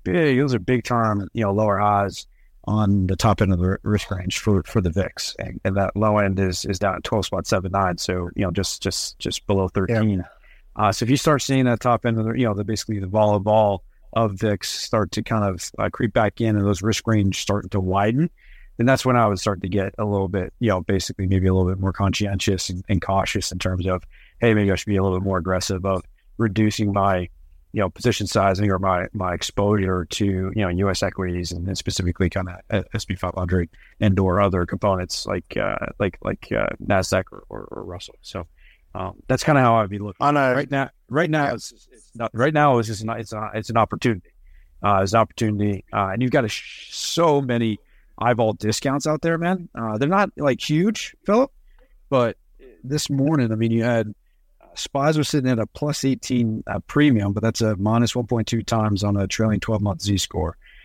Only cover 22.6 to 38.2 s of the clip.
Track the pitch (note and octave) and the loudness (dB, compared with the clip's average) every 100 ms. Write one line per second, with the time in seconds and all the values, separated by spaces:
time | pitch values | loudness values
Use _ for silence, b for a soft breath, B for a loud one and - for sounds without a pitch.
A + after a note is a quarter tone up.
22.6 | - F2+ - F#2 - G2 - G#2 - F2+ | -2 -8 -2 -2 0 0 0 -2 -4 -4
23.6 | F#2 F#2 F#2+ F#2 - b b b A#2+ G#2+ | -4 -2 -2 -2 -4 b b b 2 4
24.6 | G2 F#2 - G2 F#2+ F#2 G2 F#2 E2 F#2 | 4 0 0 0 2 0 0 -2 0 -2
25.6 | - F#2+ F#2+ F#2 - _ _ - A2+ G2 | -2 -4 -2 -4 -6 _ _ -2 0 2
26.6 | G#2+ - G#2 G2 G2 F#2 F2 - - - | 2 2 0 2 2 2 -2 -12 -20 -20
27.6 | _ A2 F#2+ - B2 - G2+ G#2+ G2 F#2 | _ -2 -2 0 0 0 0 2 2 2
28.6 | G#2 F#2+ F#2+ F2+ F#2 G#2+ F#2 F2 - - | 2 2 2 0 -2 -4 -4 -4 -4 0
29.6 | G2+ G#2 F#2+ F2+ E2 - G2+ F#2 F#2+ G2 | 2 2 2 -2 -4 -2 0 0 -2 -2
30.6 | F#2+ F2 G2 F#2 G2 - F#2 F2+ E2+ E2+ | 0 0 0 0 -4 -4 -4 -4 -6 -6
31.6 | F#2 F2 - - F2 - F#2 G2 F#2 F2 | -6 -6 -6 -2 -2 0 -2 -2 -8 -10
32.6 | - G2+ - A#2 - F#2+ F2+ F#2 F2 F#2 | -6 -4 -4 -8 -6 -6 -6 -4 0 0
33.6 | E2+ b b b G#2+ F#2 F#2+ F#2 G2+ F2+ | -2 b b b 2 4 2 2 2 0
34.6 | F2 F#2+ G#2 F#2 F2+ - - F#2 - - | -2 -2 0 0 -2 -8 -6 -6 -4 -4
35.6 | - - - - G2+ - G2+ G2+ - D2+ | -4 -4 -8 -4 -4 -2 -6 -6 -4 -2
36.6 | G#1 - - G2 F#2 F#2+ F#2 G1+ - G#1+ | -2 -4 0 0 2 -2 -2 -12 -14 -14
37.6 | G1+ - F#2 F2+ - - | -12 -12 -12 -12 -16 -20